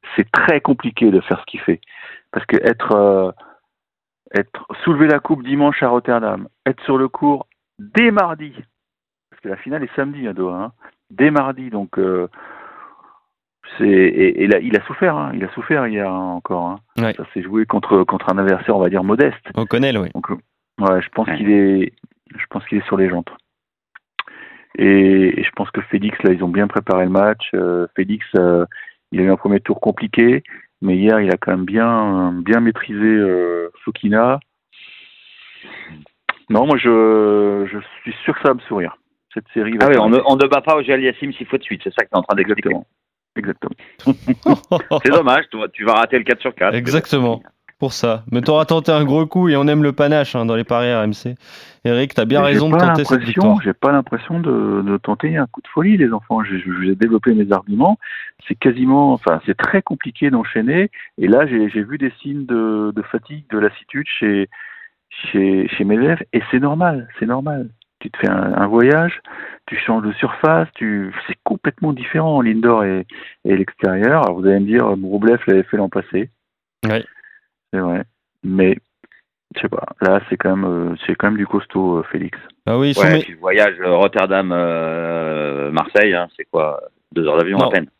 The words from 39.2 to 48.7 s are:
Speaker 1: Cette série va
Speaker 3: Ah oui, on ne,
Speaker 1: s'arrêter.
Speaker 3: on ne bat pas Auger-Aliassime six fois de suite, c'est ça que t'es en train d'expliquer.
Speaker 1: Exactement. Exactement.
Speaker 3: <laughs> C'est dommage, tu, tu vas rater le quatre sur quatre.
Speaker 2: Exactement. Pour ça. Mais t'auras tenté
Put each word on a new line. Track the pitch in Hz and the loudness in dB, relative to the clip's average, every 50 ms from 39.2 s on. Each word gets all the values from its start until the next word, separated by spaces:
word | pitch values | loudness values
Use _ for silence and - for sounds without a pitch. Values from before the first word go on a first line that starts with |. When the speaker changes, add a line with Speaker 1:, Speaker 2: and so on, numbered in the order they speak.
| _ _ - | _ _ -14
Speaker 1:
Cette | 110 104 _ - | -14 -14 _ -4
série | 117 107 107 113 110 | -4 -4 -2 0 2
va | 120 | 4
Speaker 3:
Ah | 139 | 4
oui, | 143 120 | 6 6
on | 107 110 | 6 6
ne, | 117 | 4
Speaker 1:
s'arrêter. | 131 135 139 | 4 4 4
Speaker 3:
on | 135 135 | 4 4
ne | 139 135 | 4 4
bat | 143 135 | 2 0
pas | - 160 156 151 | 2 2 0 0
Auger-Aliassime | 135 135 135 131 131 127 120 - 147 143 127 | 2 0 0 0 0 -2 -2 -2 -8 -10 -10
six | - 123 | -10 -10
fois | - - 131 | -6 -6 -6
de | - | -4
suite, | - 107 90 - | -6 -12 -8 -8
c'est | 98 - | -8 -4
ça | - 110 | -4 -4
que | - | 0
t'es | - 95 | 0 -2
en | 87 | 0
train | - 104 | 0 0
d'expliquer. | 101 92 98 104 - - 104 | 0 2 0 0 -2 0 -4
Speaker 1:
Exactement. | 90 85 - _ _ _ _ _ _ _ _ _ _ | -4 -4 -6 _ _ _ _ _ _ _ _ _ _
Exactement. | - 101 98 - _ - - - _ - - _ _ - 269 269 - - - 254 - - - 285 - - _ 185 170 - - 156 147 | -10 -8 -8 -8 _ -10 -12 -12 _ -20 -20 _ _ -4 -4 -4 -2 -2 -4 -4 -2 2 0 0 0 0 _ -2 -2 -2 -2 -4 0
Speaker 3:
<laughs> | - | 2
C'est | 139 | 4
dommage, | 143 165 160 127 127 147 156 _ | 4 4 4 4 2 2 0 _
tu, | - 110 107 95 | -8 -8 -8 -8
tu | _ - 107 | _ -4 0
vas | 107 113 | 2 2
rater | 110 117 113 - 123 | 2 2 2 0 -2
le | 107 | 0
quatre | - 123 - | 0 -2 -2
sur | - 131 - | -2 -8 -4
quatre. | - 90 98 107 | 0 -2 0 0
Speaker 2:
Exactement. | 120 123 123 139 160 160 - - 139 123 120 113 110 - - _ _ _ - _ _ | -2 -2 0 -2 -2 0 0 -2 0 0 0 -2 -4 -8 -20 _ _ _ -20 _ _
Pour | - 131 - | -6 -6 -4
ça. | - - 120 113 110 110 117 | -2 -2 -2 -2 -2 -6 -4
Mais | 117 120 | -4 -2
t'auras | 120 - 156 151 160 | 2 2 2 2 4
tenté | - | 2